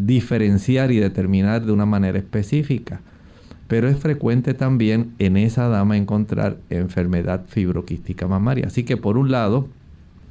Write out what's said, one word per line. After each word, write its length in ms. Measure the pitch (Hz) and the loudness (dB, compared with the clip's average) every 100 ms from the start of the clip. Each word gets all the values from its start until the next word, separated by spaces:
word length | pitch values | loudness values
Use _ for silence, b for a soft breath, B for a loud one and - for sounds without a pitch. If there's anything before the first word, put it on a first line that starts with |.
| 101 | 2
diferenciar 840 | 127 120 117 107 101 98 131 131 | 2 2 0 2 2 2 2 2
y 60 | 117 | 2
determinar 680 | 98 98 92 95 101 113 110 | 2 0 0 2 2 0 0
de 60 | |
una 140 | 104 104 | 2 2
manera 320 | 101 95 95 | 2 0 -2
específica. 840 | 98 104 101 147 143 131 - 95 B B B B B B - | -4 -4 -2 -2 0 -4 -6 -14 B B B B B B -2
Pero 200 | 113 123 | 0 2
es 80 | 143 | 2
frecuente 560 | 156 147 113 123 123 | 0 0 0 0 0
también 600 | 127 131 127 110 113 117 - | -2 0 2 2 0 -2 -2
en 180 | 95 95 | 2 2
esa 300 | 113 123 120 | 2 2 0
dama 300 | 104 101 104 | 2 2 2
encontrar 600 | 101 104 104 104 101 - - | 0 0 -2 -2 -2 -4 -6
enfermedad 760 | 85 87 - 90 87 85 92 - | -4 -2 -2 0 0 -2 -4 -4
fibroquística 800 | 110 90 90 - 117 - - 87 | -2 -2 -2 -6 -8 -8 -6 -2
mamaria. 400 | 95 110 131 98 | 0 0 -2 -4
Así 160 | 127 | -4
que, 140 | 120 120 | -4 -2
por 200 | 104 113 | 0 0
un 120 | 135 | 2
lado, 380 | 131 104 127 139 - - - - - - | 0 0 0 -2 -10 -20 -20 -20 -20 -20